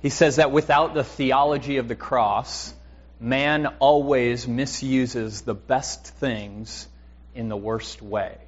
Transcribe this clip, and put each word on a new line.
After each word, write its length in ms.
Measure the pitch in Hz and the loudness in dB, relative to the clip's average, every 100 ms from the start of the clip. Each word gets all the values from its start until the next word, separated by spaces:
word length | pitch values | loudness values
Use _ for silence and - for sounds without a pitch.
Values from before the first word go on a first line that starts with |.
he 80 | 143 | -4
says 260 | - 160 131 | 4 4 6
that 160 | 151 | 4
without 420 | 147 151 147 160 | 4 4 2 4
the 100 | 156 | 0
theology 720 | 127 - 131 131 147 143 127 135 | -4 -2 0 4 2 0 -2 -4
of 100 | 117 | -2
the 80 | 113 | -8
cross, 760 | - 127 117 104 127 - - - - - - - | -2 0 2 0 -4 -12 -12 -16 -20 -20 -20 -10
man 480 | 117 135 143 151 147 - | -2 0 2 0 -2 2
always 680 | 139 147 143 135 120 120 123 | 4 6 4 2 2 0 -4
misuses 960 | 120 135 - 139 131 127 123 110 104 | -4 -4 -4 0 0 0 -2 -6 -8
the 140 | - | -8
best 520 | 107 - 131 - - - | -8 -2 -2 -2 -12 -16
things 800 | - 135 110 101 104 113 - - - - - - | -6 -4 -4 -8 -12 -14 -14 -16 -20 -20 -20 -20
in 140 | 127 113 | -8 -6
the 80 | 104 | -6
worst 460 | 104 113 - - | -4 -6 -6 -16
way. 340 | 107 104 95 - | -6 -4 -4 -8